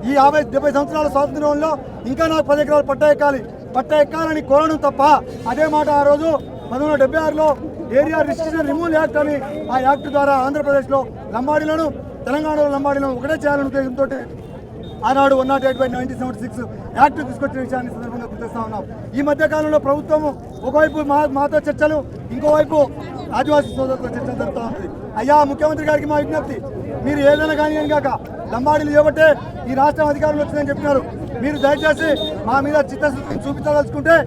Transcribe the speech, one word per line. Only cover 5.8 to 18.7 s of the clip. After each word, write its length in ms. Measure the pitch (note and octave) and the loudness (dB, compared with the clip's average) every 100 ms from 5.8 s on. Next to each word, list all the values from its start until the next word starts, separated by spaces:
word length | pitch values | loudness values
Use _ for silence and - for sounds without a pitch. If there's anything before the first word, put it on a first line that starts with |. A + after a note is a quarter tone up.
| D4+ C#4+ | 2 4
ఆ 20 | C#4+ | 4
రోజు 200 | D4 D#4+ | 4 2
పంతొమ్మిది 540 | C#4+ - - A3 A#3+ D4 | 0 -4 -14 -8 -4 0
వందల 140 | D4 | 0
డెబ్బై 160 | C4+ D#4 D#4 | 0 0 0
ఆరులో 240 | D4+ D#4 C4 - - D#4 B3 | 2 0 0 -6 -10 -2 0
ఏరియా 200 | D4+ D#4+ C#4+ | 2 0 -2
రిస్ట్రిక్షన్ 380 | - D#4+ D#4+ C#4+ | -2 -4 -2 -2
రిమూవల్ 240 | D4 E4+ D#4 | -2 0 0
యాక్ట్ 180 | D#4 D4 | 2 0
అని 140 | D4 C#4+ C4 G#3 G#3 | 0 -2 -6 -8 -4
ఆ 40 | B3+ C4 | 0 2
యాక్ట్ 200 | C#4+ D4+ C#4+ | 2 0 2
ద్వారా 180 | C#4 C4+ C4 | 4 2 2
ఆంధ్రప్రదేశ్లో 540 | D4 C#4+ C#4 C4 C4+ B3+ - - A3 | 0 2 0 2 0 0 -10 -6 -4
లంబాడీలను, 520 | C4 D4+ D#4 D#4 D#4 - - - - | 0 0 2 0 -2 -4 -12 -10 -4
తెలంగాణలో 420 | C#4+ D#4 D4+ D4 C#4 | -2 0 2 2 2
లంబాడీలను 400 | C#4 C#4 C#4 B3+ | 0 0 -2 -2
ఒకటే 180 | C4+ D#4 | -2 0
చేయాలనే 240 | D4 C#4+ C#4 | 0 0 0
ఉద్దేశంతో 360 | C4+ C4 B3+ C4+ C4 - - - - - - - - G#3+ | -2 -4 -2 -2 -2 -10 -14 -14 -16 -16 -14 -14 -4 0
ఆనాడు 280 | C4+ C#4 C4+ | 4 4 4
వన్ 100 | C4 | 2
నాట్ 140 | C#4 C4+ | 2 2
ఎయిట్ 120 | C4 | 0
బై 60 | C4 | -2
నైన్టీన్ 260 | B3+ B3+ B3+ | -2 -6 -6
సెవెంటీ 220 | B3+ - | -8 -6
సిక్స్ 160 | B3 - B3 - - G#3+ | -8 -8 -10 -10 -8 2
యాక్ట్ 200 | C#4+ C#4+ C4 | 2 2 -8
తీసుకొచ్చిన 320 | A#3+ C#4 C4 A#3 | -4 -4 -4 -4
విషయాన్ని 260 | B3+ B3 | -6 -6
ఈ 40 | A3+ | -10
సందర్భంగా 320 | A#3 A#3+ A#3 | -10 -10 -10
గుర్తిస్తా 280 | - A3+ A#3 | -10 -8 -6
ఉన్నాం. 180 | A3 | -6